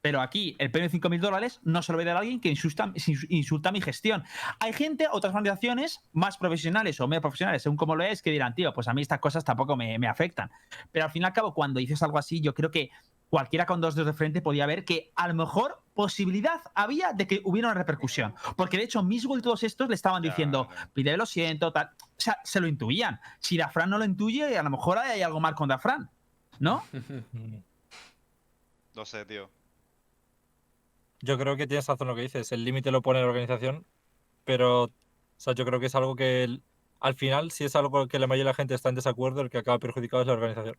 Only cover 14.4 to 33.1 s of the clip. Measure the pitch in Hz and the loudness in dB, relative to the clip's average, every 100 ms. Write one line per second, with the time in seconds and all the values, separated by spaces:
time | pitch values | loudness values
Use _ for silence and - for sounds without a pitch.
14.4 | 156 143 143 175 190 165 - - 175 165 | 0 2 2 -2 -2 -4 -2 -2 0 0
15.4 | 160 185 269 - _ - 202 - 185 196 | 0 0 0 -4 _ -2 -2 0 0 2
16.4 | 269 330 - - 214 294 370 202 190 196 | 0 -2 -4 -2 0 0 0 -2 0 0
17.4 | 196 202 233 190 170 147 131 - 110 - | 0 0 2 0 -2 -2 -2 -2 -4 -4
18.4 | - - 185 185 233 226 185 233 247 262 | -8 -2 0 0 0 0 2 0 0 0
19.4 | 240 226 220 - 262 208 190 185 165 156 | 0 0 -2 -2 -2 2 2 2 0 0
20.4 | 147 135 120 - - 139 139 170 226 180 | 0 0 -2 -10 -6 0 2 2 0 0
21.4 | 165 156 165 156 147 _ - _ - 214 | -2 0 0 0 -2 _ -20 _ -2 -2
22.4 | - 196 170 147 113 170 220 110 - - | 0 0 0 0 0 0 0 -4 -14 -10
23.4 | - 170 147 165 175 208 214 185 214 254 | -2 0 2 2 2 2 2 2 0 0
24.4 | 294 208 156 180 170 196 262 214 170 156 | 0 0 0 0 2 2 2 0 0 2
25.4 | 160 147 143 131 226 285 - _ _ _ | 0 0 0 2 2 0 -6 _ _ _
26.4 | _ - 147 240 - 135 113 139 110 117 | _ -2 0 0 -4 -14 -12 -14 -12 -14
27.4 | 110 110 - _ _ - - _ _ _ | -12 -14 -18 _ _ -20 -20 _ _ _
28.4 | _ _ _ _ _ 107 107 110 101 107 | _ _ _ _ _ -16 -12 -12 -10 -12
29.4 | 95 _ _ _ _ _ _ _ _ _ | -14 _ _ _ _ _ _ _ _ _
30.4 | _ _ _ _ _ _ _ _ 127 135 | _ _ _ _ _ _ _ _ -2 0
31.4 | 135 139 143 143 135 131 127 117 127 131 | 0 -2 -2 -2 -2 -2 -2 -4 -6 -6
32.4 | 113 120 117 135 131 131 131 | -6 -4 -2 -2 2 2 4